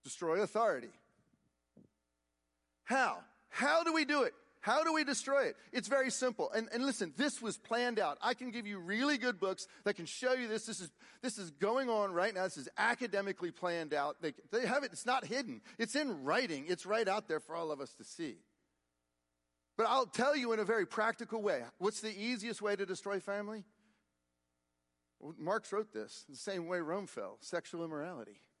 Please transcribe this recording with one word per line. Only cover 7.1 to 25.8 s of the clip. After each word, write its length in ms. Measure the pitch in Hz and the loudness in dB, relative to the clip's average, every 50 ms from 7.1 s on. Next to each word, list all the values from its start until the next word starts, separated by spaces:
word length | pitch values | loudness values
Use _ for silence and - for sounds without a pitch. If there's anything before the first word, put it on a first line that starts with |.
| 139 | -2
this 240 | 180 269 294 - - | 0 0 0 0 -2
was 160 | 226 214 - | -4 -6 -6
planned 420 | - - - 233 240 247 247 233 208 | -6 -4 -2 0 2 2 2 2 2
out. 200 | 190 151 143 - | 0 0 0 0
I 140 | - 226 254 | 0 -2 0
can 160 | - 254 247 | 0 -4 -8
give 160 | 214 240 214 | -8 -6 -6
you 120 | 208 208 190 | -6 -8 -8
really 380 | 165 170 202 226 262 294 294 | -4 -2 0 2 4 4 4
good 220 | 247 226 247 226 170 | 4 2 0 0 2
books 300 | 196 190 190 - - - - - - | 0 0 0 -2 -6 -14 -14 -2 0
that 100 | 202 202 | 0 0
can 100 | - 165 | 0 -4
show 280 | - - - 247 254 | -8 -6 -2 2 2
you 160 | 254 262 240 220 | 4 4 2 0
this. 180 | 214 220 - | -2 -2 -2
This 140 | 226 208 - | -6 -8 -8
is, 100 | - - _ _ - - - - | -8 -12 _ _ -20 -20 -16 -6
this 160 | - 254 - 214 | -4 -4 -4 -4
is 120 | 190 165 | -8 -10
going 360 | 143 - 185 202 233 262 269 247 | -2 0 2 2 4 2 2 2
on 240 | 226 214 202 196 | 2 2 2 2
right 220 | 180 170 185 226 208 | 2 2 2 2 2
now. 100 | 180 190 | 0 -2
This 120 | 185 - | -2 -2
is 120 | 151 127 - - | -6 -10 -8 -2
academically 760 | - 208 226 240 - 254 214 190 196 196 196 190 - 180 170 | 2 2 2 4 2 0 0 0 0 0 -2 -4 -4 -4 -6
planned 440 | - - 180 180 170 170 160 147 147 | -6 -2 -2 -2 0 0 -2 0 0
out. 220 | 143 139 147 147 _ | 0 0 0 -2 _
They, 140 | 170 156 135 - - - | -4 -6 -6 -6 -12 -4
they 160 | - 233 254 | -2 0 0
have 160 | - 240 285 | 2 0 0
it. 80 | 285 233 | 0 -2
It's 140 | 170 - - | -8 -4 0
not 180 | 226 254 262 214 | 0 0 0 0
hidden. 360 | 151 214 269 269 220 240 220 _ - - - | -2 -2 -2 -2 -4 -8 -12 _ -18 -4 -4
It's 160 | 233 220 - | -4 0 0
in 300 | 285 302 269 196 147 127 | 0 0 0 -2 -2 0
writing. 400 | 139 165 240 262 202 160 139 139 | 2 2 2 2 0 -2 -4 -2
It's 200 | 165 180 170 - | -2 -2 -2 0
right 200 | 185 208 226 226 | 0 0 2 2
out 220 | 190 190 214 214 - | 2 0 0 0 -2
there 120 | 160 151 | -4 -4
for 140 | - - 160 | -4 -6 -6
all 160 | 170 170 156 | -4 -4 -4
of 100 | 151 135 | -4 -4
us 140 | 139 123 - | -6 -10 -10
to 100 | - 107 | -18 -16
see. 320 | - - - 165 139 104 - _ _ _ _ _ _ _ _ _ _ _ _ _ _ _ _ _ _ _ _ _ _ _ _ _ _ _ | -16 -10 -8 -8 -8 -8 -12 _ _ _ _ _ _ _ _ _ _ _ _ _ _ _ _ _ _ _ _ _ _ _ _ _ _ _
But 100 | - 226 | 0 2
I'll 200 | 214 233 269 247 | 4 4 4 2
tell 300 | 185 - - 240 285 294 | 2 0 2 4 4 4
you 160 | 294 247 233 | 2 2 2
in 60 | 226 214 | 2 2
a 60 | 208 | 2
very 220 | 180 226 220 180 | 2 4 2 2
practical 540 | 170 - 220 214 226 226 - - - 220 226 | 0 2 2 2 2 0 -2 -6 -6 -4 0
way, 220 | 208 202 165 131 117 120 - _ | 2 2 0 0 -2 -6 -8 _
what's 220 | 180 208 220 - | 0 0 0 0
the 100 | 214 220 | -6 -6
easiest 500 | 208 190 208 233 254 220 202 240 208 - | -6 -4 -2 -2 -2 -2 -2 -6 -6 -2
way 140 | 208 208 202 | 0 0 0
to 100 | 190 196 | 0 0
destroy 360 | 185 190 - - 202 202 190 | -4 -4 -6 -4 -4 -4 -4
family? 440 | - 202 202 202 208 208 220 214 196 _ _ _ _ _ _ _ _ _ _ _ _ _ _ _ _ _ _ _ _ _ _ _ _ _ _ _ _ _ _ _ | -2 -4 -4 -4 -4 -6 -8 -10 -12 _ _ _ _ _ _ _ _ _ _ _ _ _ _ _ _ _ _ _ _ _ _ _ _ _ _ _ _ _ _ _
Well, 140 | - 147 165 - | -14 -14 -12 -6
Marx 340 | 156 170 202 220 214 - | -2 0 0 0 -2 -2
wrote 200 | 196 208 | -2 -2